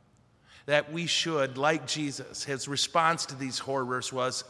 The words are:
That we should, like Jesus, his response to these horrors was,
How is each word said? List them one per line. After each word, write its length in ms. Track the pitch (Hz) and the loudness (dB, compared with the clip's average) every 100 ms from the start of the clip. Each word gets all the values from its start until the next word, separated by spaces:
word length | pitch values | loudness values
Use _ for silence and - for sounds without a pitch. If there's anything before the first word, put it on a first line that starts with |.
| _ _ _ _ _ - | _ _ _ _ _ -14
That 280 | - 147 147 | 2 2 4
we 140 | 165 170 | -2 0
should, 520 | - 165 151 135 131 | 0 2 2 2 2
like 280 | 147 160 135 | 2 2 0
Jesus, 580 | 156 147 131 123 - | -2 -2 -6 -10 -10
his 240 | 143 131 143 | -6 -6 -4
response 580 | 135 - 170 160 165 - | -2 2 4 4 2 -2
to 80 | |
these 240 | 131 135 117 | -6 -6 -4
horrors 560 | 139 135 123 127 - | -2 -2 0 -2 -2
was, 300 | 131 127 123 - | 0 0 -2 -6